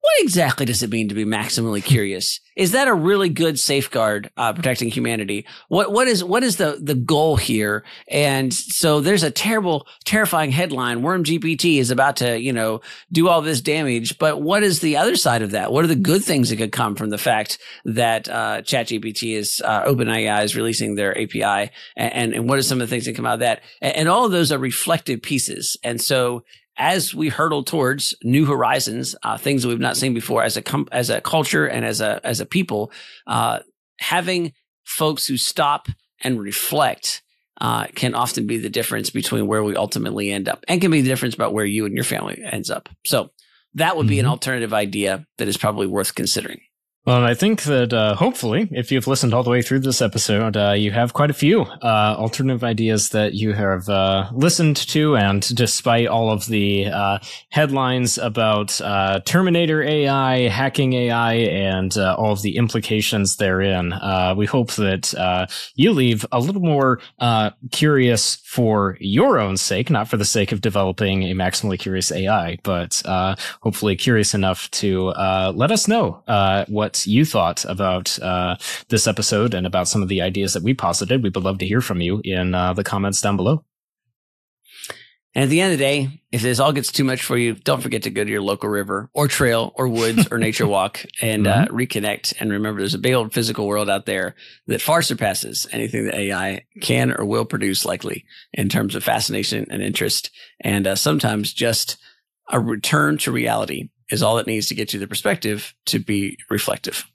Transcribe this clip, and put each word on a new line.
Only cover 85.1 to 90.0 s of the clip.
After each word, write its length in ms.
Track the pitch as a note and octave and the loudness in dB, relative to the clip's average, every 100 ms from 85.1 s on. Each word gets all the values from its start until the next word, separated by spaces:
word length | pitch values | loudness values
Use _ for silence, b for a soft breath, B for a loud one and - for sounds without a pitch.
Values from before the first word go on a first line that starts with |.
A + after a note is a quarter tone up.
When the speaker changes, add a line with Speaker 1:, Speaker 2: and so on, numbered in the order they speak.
| B _ | B _
Speaker 1:
And 120 | - C3+ | 0 2
at 40 | |
the 100 | D#3+ | 4
end 140 | F#3+ | 2
of 60 | D#3+ | 2
the 40 | |
day, 380 | C#3 C#3+ C3+ D3+ _ | 2 0 -2 -6 _
if 120 | A#2+ | -2
this 160 | A#2 A#2+ | 0 2
all 120 | C#3 | 2
gets 200 | C#3+ B2+ | 2 -2
too 120 | - | 0
much 200 | C3+ C3 | 0 0
for 120 | - B2 | -2 0
you, 200 | A#2+ G#2+ | 0 -2
don't 260 | - C#3 | -2 -2
forget 220 | B2 A2 | -2 -4
to 80 | A2 | -4
go 120 | G2+ | -4
to 60 | G#2 | -2
your 140 | G2+ | -2
local 260 | G2 G2+ G#2 | -2 -2 -2
river 400 | G2+ G2 G2 A2+ - | -2 -2 -4 -4 -2
or 120 | D3 | 0
trail 460 | - C3 A#2 A2+ | 2 2 2 -2
or 140 | - C3 | -2 -2
woods 400 | A#2 | 2